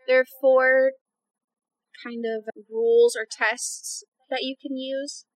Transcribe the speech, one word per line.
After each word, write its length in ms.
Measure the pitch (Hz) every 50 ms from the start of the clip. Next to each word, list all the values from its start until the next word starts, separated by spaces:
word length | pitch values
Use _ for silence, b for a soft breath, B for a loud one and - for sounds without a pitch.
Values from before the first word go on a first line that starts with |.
| 254
There 140 | 254 254 254
are 60 | 254 - - -
four 520 | 277 262 262 254 254 262 262 262 262 269 262 - _ _ _ _ _ _ _ _ _ _ _ _ _ _ _ _ _ _ _ - -
kind 200 | 240 240 233 233
of 180 | 226 226 220 214 220 - 214 208 -
rules 460 | 220 220 233 233 233 233 233 233 233
or 100 | 233 220 -
tests 720 | - - 247 214 233 247 - - - - - - - - - _ _ _ _ -
that 120 | 269 254 254
you 140 | 262 269 -
can 160 | - 277 269
use. 480 | 262 262 262 269 269 277 285 - - - _ _